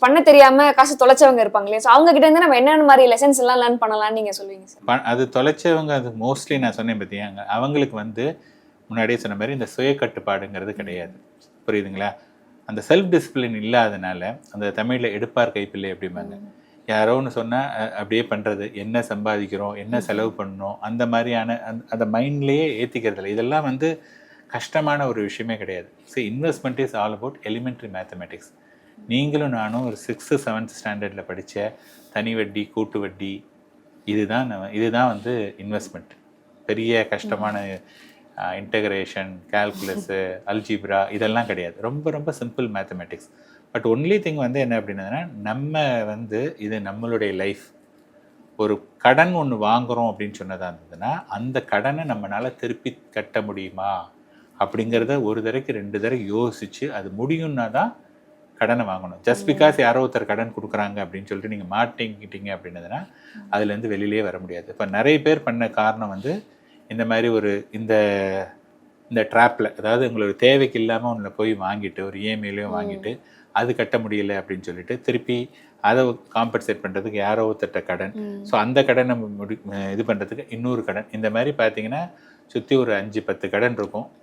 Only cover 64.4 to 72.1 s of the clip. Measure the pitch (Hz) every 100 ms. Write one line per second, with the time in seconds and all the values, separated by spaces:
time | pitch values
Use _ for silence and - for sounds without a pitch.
64.4 | 90 87 - - 101 101 131 151 151 156
65.4 | 127 117 113 - 107 110 104 95 123 196
66.4 | - _ _ _ - 113 113 113 117 113
67.4 | 104 101 - 110 113 110 104 101 95 98
68.4 | 92 - _ _ _ _ - 117 107 113
69.4 | 120 - 104 - 107 120 127 113 101 98
70.4 | 123 139 131 117 113 113 120 113 101 -
71.4 | 110 104 95 104 101 90 98